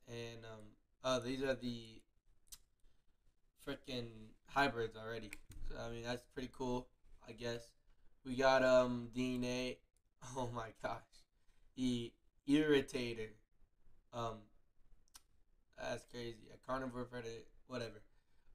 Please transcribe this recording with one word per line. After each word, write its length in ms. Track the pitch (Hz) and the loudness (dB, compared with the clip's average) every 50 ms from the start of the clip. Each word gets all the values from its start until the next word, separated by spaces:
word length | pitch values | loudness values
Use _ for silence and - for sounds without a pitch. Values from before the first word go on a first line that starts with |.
| - - | -16 -12
and, 380 | 120 117 117 117 117 113 110 | -8 -8 -8 -8 -8 -12 -12
um, 200 | 110 110 110 104 104 - _ _ _ _ _ - | -14 -14 -14 -14 -18 -20 _ _ _ _ _ 0
uh, 160 | 131 131 127 | 2 2 2
these 220 | 117 123 135 131 139 | 0 -2 -2 0 0
are 120 | 135 131 | 0 0
the 460 | 123 123 123 120 117 113 113 110 104 - _ _ _ _ - - - _ - - - - _ _ _ - - - - _ - - _ _ - _ _ _ _ _ _ - | 0 -2 -4 -6 -6 -10 -12 -16 -18 -20 _ _ _ _ -20 -20 -20 _ -20 -20 -20 -20 _ _ _ -20 -20 -20 -20 _ -20 -20 _ _ -20 _ _ _ _ _ _ -6
frickin' 640 | - 139 - - - 131 123 120 117 110 110 110 110 - - _ - | -6 -6 -6 -6 -6 -4 -4 -4 -6 -10 -14 -16 -18 -20 -20 _ -2
hybrids 480 | - - - - 113 117 113 110 110 | 4 4 4 4 4 0 -2 -2 -4
already. 360 | 110 110 113 117 113 107 104 - - - - - - - - | -8 -8 -6 -6 -6 -6 -8 -12 -14 -14 -14 -8 -4 -2 -2
So, 80 | - - | -2 -2
I 120 | - 117 | -4 -6
mean, 140 | 117 117 117 | -6 -6 -4
that's 200 | 120 123 120 - - - | -4 -4 -4 -6 -10 -8
pretty 160 | 139 127 120 - | -8 -6 -6 -6
cool, 340 | - 135 123 123 123 123 - _ _ _ - - - - - | -4 -2 0 0 -2 -2 -6 _ _ _ -20 -20 -20 -16 -16
I 60 | - | -12
guess. 380 | 110 120 120 120 120 - - - _ _ - - _ - - - _ _ | -6 -4 -4 -4 -4 -8 -12 -20 _ _ -20 -20 _ -20 -20 -20 _ _
We 100 | 131 127 | -4 0
got, 280 | 120 135 135 135 131 127 | 6 8 8 8 8 8
um, 460 | 127 127 127 127 123 123 120 120 117 110 | 10 10 10 8 8 2 0 -2 -4 -2
D 220 | 123 127 127 127 | 0 0 2 2
N 80 | 123 123 | 0 0
A. 360 | 123 123 127 127 127 117 - _ _ _ _ _ _ _ _ | 0 0 0 0 -2 -4 -6 _ _ _ _ _ _ _ _
<laughs> 160 | - - 127 135 | -12 -8 -4 -2
Oh 120 | 127 123 120 | -2 -2 -2
my 180 | 120 113 110 104 _ - | -4 -6 -6 -10 _ -2
gosh. 180 | - 113 - - _ - - - _ _ _ _ - - - - - - | -2 -2 -2 -8 _ -20 -20 -20 _ _ _ _ -20 -20 -20 -20 -16 -4
He 380 | - 127 127 123 120 120 117 - _ _ - _ - _ - | 0 2 2 2 2 -2 -6 -10 _ _ -20 _ -14 _ 6
Irritator. 760 | 139 151 156 156 147 139 135 - - 131 123 117 117 110 110 110 - - _ _ _ - - _ _ _ - - - - - _ - | 6 8 8 8 8 6 6 4 -2 -2 -2 -2 -4 -6 -6 -8 -10 -18 _ _ _ -20 -20 _ _ _ -20 -20 -20 -20 -20 _ -8
Um, 260 | 117 117 117 107 98 - - - - - - _ - - - - - - - - - - _ - - - _ - _ _ _ _ - | -6 -4 -4 -6 -8 -12 -18 -20 -20 -20 -20 _ -20 -20 -20 -20 -20 -20 -20 -20 -20 -20 _ -20 -20 -20 _ -20 _ _ _ _ -10
that's 240 | 127 131 123 117 - - | -6 -6 -6 -6 -8 -12
crazy. 380 | - 120 120 117 113 104 107 110 113 | -10 -8 -8 -8 -8 -10 -16 -20 -20
A 140 | - - - | -18 -8 -6
carnivore 380 | 127 131 131 127 120 123 123 | -4 -4 -4 -4 -4 -6 -8
predator, 380 | 120 123 123 117 113 113 113 - - - - - - | -6 -6 -8 -8 -6 -8 -10 -14 -16 -20 -20 -16 -8
whatever. 340 | - 120 117 110 104 107 - - - - _ _ - - - - - | -6 -6 -6 -6 -8 -12 -18 -20 -20 -20 _ _ -20 -20 -20 -20 -20